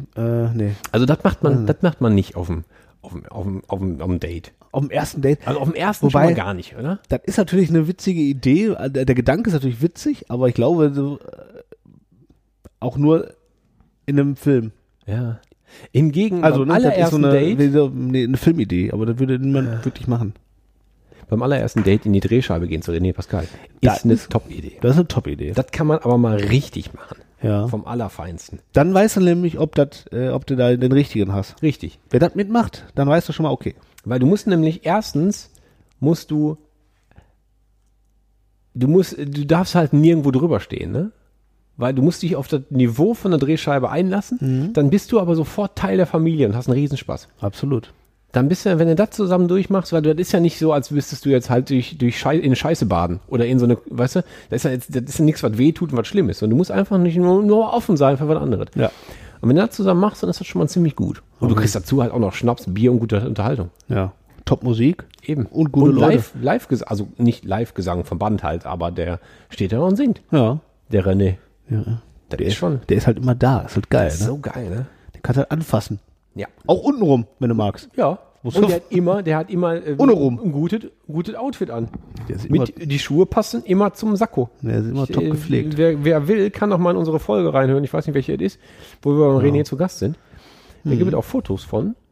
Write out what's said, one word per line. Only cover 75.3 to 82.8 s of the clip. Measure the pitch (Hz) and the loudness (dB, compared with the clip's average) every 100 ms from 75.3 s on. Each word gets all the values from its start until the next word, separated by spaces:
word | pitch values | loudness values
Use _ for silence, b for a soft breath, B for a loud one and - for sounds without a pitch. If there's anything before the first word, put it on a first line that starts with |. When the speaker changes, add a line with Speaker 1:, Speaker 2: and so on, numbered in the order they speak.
| 127 | 0
Speaker 1:
du | |
halt | 139 | 0
anfassen. | 156 160 107 - 107 _ _ _ - | -2 -2 -4 -4 -10 _ _ _ -12
Speaker 2:
Ja. | - _ - | -12 _ 0
Speaker 1:
Auch | 185 | 2
untenrum, | 277 277 175 131 110 - | 2 2 4 2 0 -4
wenn | 165 | -2
du | 113 | 0
magst. | 104 - - - | 0 -4 -8 -2
Speaker 2:
Ja. | 156 190 - _ | 0 -2 -10 _
Speaker 1:
Musst | 131 170 | -4 2
Speaker 2:
Und | |
Speaker 1:
du | 208 | 2
Speaker 2:
der | 175 | 2
hat | - | -2
immer, | 185 175 202 | 0 0 0
der | 165 156 | 0 -2
hat | 156 | -2
immer, | 180 175 165 | -2 -2 -2
äh, | 165 143 | -4 2
Speaker 1:
Ohne | 269 | 4
rum. | 190 139 120 | 4 2 0
Speaker 2:
ein | 208 | -4
gutes, | 143 165 220 - _ - | -2 -2 -4 -8 _ -10
gutes | 151 180 220 | -8 -8 -6
Outfit | 262 240 190 | -8 -6 -6
an. | 117 117 - - - - | -6 -8 -10 -16 -14 -10
Speaker 1:
Der | - | -8
ist | 117 | 0
immer | 147 | 0
Speaker 2:
Mit, | 120 - | 0 -4